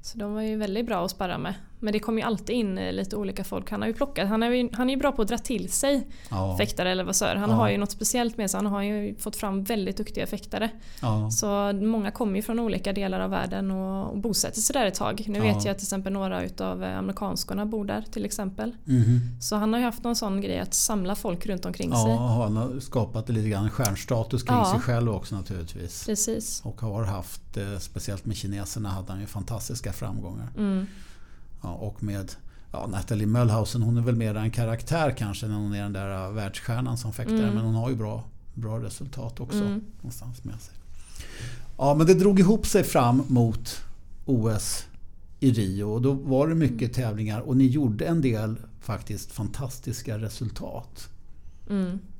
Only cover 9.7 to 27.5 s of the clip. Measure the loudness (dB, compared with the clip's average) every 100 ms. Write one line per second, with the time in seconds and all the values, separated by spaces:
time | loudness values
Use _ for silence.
9.7 | 0 0 -2 -4 -4 -4 -4 -4 -2 -2
10.7 | -4 -14 -4 0 2 2 0 2 2 2
11.7 | 2 2 2 -2 -2 0 0 0 -2 0
12.7 | 0 -2 -2 0 0 0 0 -2 -2 -2
13.7 | -2 -2 -4 -4 -2 0 2 0 0 0
14.7 | 2 2 2 -2 -2 -2 2 4 4 0
15.7 | -2 -2 -4 -2 -2 -2 -2 -4 -4 -4
16.7 | -2 -4 -2 -2 -2 -2 -4 -4 -2 -2
17.7 | -2 -2 -4 -4 -6 -4 -4 -6 -4 -6
18.7 | -6 2 6 8 6 4 -4 -2 0 2
19.7 | 2 0 -2 -2 0 0 -2 -2 -2 -2
20.7 | 0 2 2 0 -2 -2 -2 -2 -2 -4
21.7 | -4 2 4 4 4 4 2 2 0 -2
22.7 | -4 -2 -2 0 -2 -2 0 2 2 0
23.7 | 0 0 0 0 0 0 -2 2 4 6
24.7 | 4 2 2 2 0 -4 -6 -4 -6 -6
25.7 | -8 -8 -8 -4 -2 0 -2 -4 -6 -8
26.7 | -6 -4 -2 -2 -4 -6 -10 -8